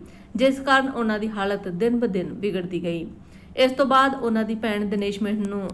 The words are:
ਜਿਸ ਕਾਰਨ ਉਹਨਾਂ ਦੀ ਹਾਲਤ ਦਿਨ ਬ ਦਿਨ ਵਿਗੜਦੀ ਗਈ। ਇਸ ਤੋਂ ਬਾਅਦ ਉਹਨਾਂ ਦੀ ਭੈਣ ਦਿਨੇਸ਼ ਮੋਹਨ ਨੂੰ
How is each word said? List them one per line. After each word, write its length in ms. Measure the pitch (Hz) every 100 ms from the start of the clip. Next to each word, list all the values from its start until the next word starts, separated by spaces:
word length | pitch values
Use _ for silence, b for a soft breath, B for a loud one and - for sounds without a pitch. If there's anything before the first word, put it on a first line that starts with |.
| B B B 208
ਜਿਸ 240 | 269 269
ਕਾਰਨ 280 | 285 269 269
ਉਹਨਾਂ 300 | 233 220 208
ਦੀ 100 | 214
ਹਾਲਤ 400 | 208 196 196 190
ਦਿਨ 320 | 175 233 240
ਬ 60 | 233
ਦਿਨ 260 | 196 -
ਵਿਗੜਦੀ 500 | - 202 185 175 175
ਗਈ। 240 | 175 170 - - B B B -
ਇਸ 160 | 254
ਤੋਂ 140 | 262 262
ਬਾਅਦ 280 | 262 269
ਉਹਨਾਂ 300 | 262 233 220
ਦੀ 100 | 214
ਭੈਣ 300 | 220 226 208
ਦਿਨੇਸ਼ 380 | 208 208 202 202
ਮੋਹਨ 260 | 208 208 196
ਨੂੰ 200 | 202 180